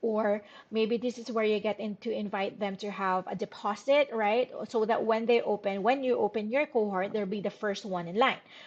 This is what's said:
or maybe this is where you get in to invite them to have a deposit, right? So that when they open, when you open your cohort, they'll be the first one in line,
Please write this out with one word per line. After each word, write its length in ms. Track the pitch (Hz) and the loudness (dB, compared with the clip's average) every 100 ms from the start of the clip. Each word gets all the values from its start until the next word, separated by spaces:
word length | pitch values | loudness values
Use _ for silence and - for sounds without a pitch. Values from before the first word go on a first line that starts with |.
or 400 | 226 214 214 214 - - - | -2 2 2 0 -2 -20 -6
maybe 260 | 220 220 233 | -2 0 0
this 200 | 247 233 | -2 -4
is 140 | 233 | -4
where 140 | 226 214 | 0 2
you 120 | 208 | 2
get 180 | 214 202 | 0 -2
in 160 | 220 196 | -4 -6
to 100 | 240 | -4
invite 480 | 214 208 196 196 - | -4 -4 -2 -4 -2
them 160 | 202 190 | -4 -4
to 160 | 208 | -8
have 340 | 190 196 185 185 | -2 0 0 0
a 80 | 196 | -6
deposit, 720 | 202 - 208 208 - 285 285 | -6 -4 -4 -4 4 4 4
right? 400 | 226 208 233 254 - 214 | 2 2 2 0 -4 -4
So 160 | 233 | 0
that 180 | 214 226 | 2 2
when 240 | 220 220 226 | 2 0 4
they 160 | 233 | 4
open, 420 | - 208 202 196 | 4 0 -2 0
when 200 | 202 277 | 2 2
you 140 | 254 240 | 2 2
open 340 | 208 226 214 | 2 0 -2
your 140 | 262 294 | 0 0
cohort, 480 | 240 208 185 202 | 0 0 0 -2
they'll 120 | 214 202 | -2 -4
be 140 | 208 | -4
the 100 | 190 | -6
first 360 | - 214 196 214 | -4 -4 -4 -4
one 240 | 180 170 | -6 -4
in 80 | 190 | 2
line, 260 | 254 - - - | 2 2 -10 -20